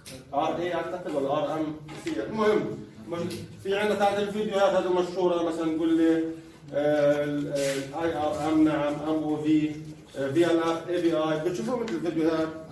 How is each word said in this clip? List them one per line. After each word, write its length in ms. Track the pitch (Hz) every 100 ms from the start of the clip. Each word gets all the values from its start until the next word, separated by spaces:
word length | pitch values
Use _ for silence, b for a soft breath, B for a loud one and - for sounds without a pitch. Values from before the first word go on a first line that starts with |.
| - 131 -
ار 240 | 139 165 160
اي 160 | 180
أعتقد 420 | 165 - 151 - 147
ولا 140 | 135
ار 240 | 143 190
ام 220 | 156 151 - - - -
سي، 180 | 302
المهم، 540 | - 214 214 180 - - - - -
مش-، 540 | 170 175 - - -
في 140 | 196 196
عنا 180 | 208 202
تاعت 240 | 202 202
الفيديوهات 540 | 202 208 208 196 190
هذه 200 | 185 180
مشهورة، 500 | 180 175 180 175 170
مثلًا 220 | 165 160 160
نقول 320 | 160 165 160
لي، 200 | 165 165 160 160 B B 143
آه، 500 | 143 147 147 147 147
ال-، 240 | 147 147 143
آه، 260 | 143 139
الاي 440 | 139 135 139 165 151
ار 320 | 151 - 156
ام، 120 | 156
نعم، 300 | 156 147 147
ام 300 | 151 151 156
او 200 | 151 151
في، 280 | 151 156 151 - - - - 135
آه، 140 | 139
في 140 | 147 170
ال 120 | 165
اف، 260 | 165 165 -
اي 120 | 175
بي 120 | 165
اي، 260 | 156 156 151
بتشوفوا 440 | 170 180 220 247
مثل 100 | 214
الفيديوهات 540 | 165 170 160 160 160 156 - -